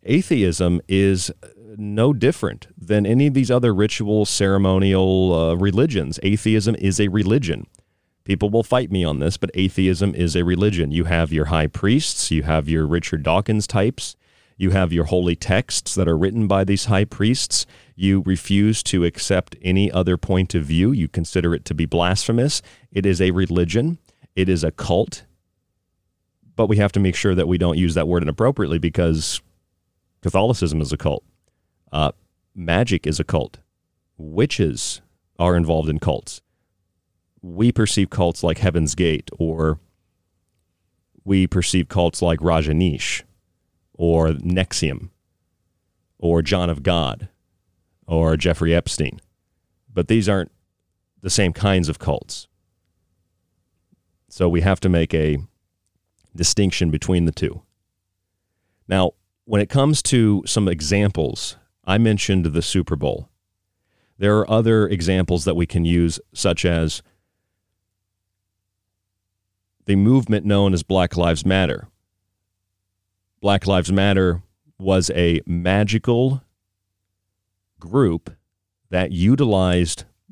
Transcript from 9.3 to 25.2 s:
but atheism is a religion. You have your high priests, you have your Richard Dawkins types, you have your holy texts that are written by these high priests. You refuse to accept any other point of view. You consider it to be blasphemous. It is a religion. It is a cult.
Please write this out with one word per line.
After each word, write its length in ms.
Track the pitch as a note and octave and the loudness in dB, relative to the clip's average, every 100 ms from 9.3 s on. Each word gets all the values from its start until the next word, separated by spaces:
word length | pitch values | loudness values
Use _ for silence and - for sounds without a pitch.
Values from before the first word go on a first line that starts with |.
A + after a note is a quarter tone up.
| - | -4
but 120 | F#2 | -6
atheism 600 | F#2 F#2 - F#2+ E2+ G2 | -2 -2 0 0 2 -2
is 220 | - F2 F2 | 0 -2 0
a 80 | |
religion. 480 | F2 F2+ G#2 F2 D2 | 0 0 0 0 -2
You 120 | D#2+ | -2
have 280 | E2 E2+ D#2+ | 0 0 0
your 140 | D#2 D2+ | -2 0
high 200 | D#2+ D#2 | 0 -2
priests, 640 | - G2 C3+ - - - | -2 0 0 -2 -6 -4
you 120 | D#2+ | -2
have 260 | D2 D#2+ D2 | 0 -2 0
your 180 | D#2+ D2+ | -2 0
Richard 360 | E2+ - D#2+ | -2 -2 -4
Dawkins 440 | D2+ F2+ G#2 G#2+ - | 0 0 0 -2 -2
types, 500 | G2+ G#2+ - - - _ _ _ - | -2 -2 -2 -10 -14 _ _ _ -4
you 140 | F#2 | 0
have 200 | F#2+ F2+ | 2 2
your 140 | E2+ D#2+ | 0 0
holy 280 | F2+ F2 | 0 0
texts 600 | E2+ - G2 - - - | -2 0 -2 0 -6 -6
that 140 | - E2+ | -2 0
are 100 | D#2+ | 2
written 280 | F#2+ A2+ G#2 | 0 0 0
by 160 | G2 | 0
these 220 | G2 G2 | 0 -2
high 220 | - G2 G#2 | 0 0 0
priests. 580 | - G#2+ C3 - - - - _ - | 0 -2 0 -2 -4 -6 -12 _ -2
You 260 | F#2+ G2 F#2 | 2 2 2
refuse 560 | F#2 - G2 G#2+ A2 | -2 0 2 2 0
to 240 | - F#2 E2+ | -2 0 0
accept 500 | - - F#2 - - | -2 -2 -2 -2 -6
any 280 | F#2 F#2+ G2+ | -2 0 2
other 280 | F2+ F2+ F2+ | 0 0 0
point 360 | - F#2 F#2 | 0 0 0
of 100 | F2 | -2
view. 280 | C#2+ D#2+ G2+ | -2 2 2
You 160 | C3+ D#2 | 2 -2
consider 460 | - E2 F#2 E2+ | -4 -4 -2 0
it 100 | E2 | -2
to 100 | - | -4
be 120 | D#2 E2 | -6 -2
blasphemous. 760 | E2+ F2 F#2+ - A#2 C#3+ - - - _ | 0 0 0 0 0 0 -2 -10 -20 _
It 140 | G2+ G2 | -4 0
is 120 | F2 | 2
a 120 | F#2 | 2
religion. 640 | F2 F#2 F2 E2+ G#2 D3+ F3 _ _ _ | 0 0 0 0 0 -2 -4 _ _ _
It 140 | - F#2 | -2 0
is 160 | F2 | 0
a 60 | D#2+ | 0
cult. 540 | - - F2 - - | -4 -2 -2 -2 -6